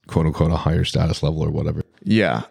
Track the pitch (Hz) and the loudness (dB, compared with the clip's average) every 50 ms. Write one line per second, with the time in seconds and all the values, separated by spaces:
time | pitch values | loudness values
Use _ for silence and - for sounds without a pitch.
0 | _ - - 87 80 80 78 - 82 80 82 80 - - 82 87 - - - 71 | _ -4 -2 0 0 0 2 2 2 2 2 0 0 0 0 2 0 0 0 0
1 | 82 80 80 - - 76 80 78 78 78 71 73 71 78 80 - - - _ _ | 0 0 0 0 -2 -2 -2 0 -2 -2 -2 -2 -4 -4 -4 -6 -8 -10 _ _
2 | - 95 107 110 101 78 60 57 - - | -2 0 2 2 2 2 0 -2 -4 -2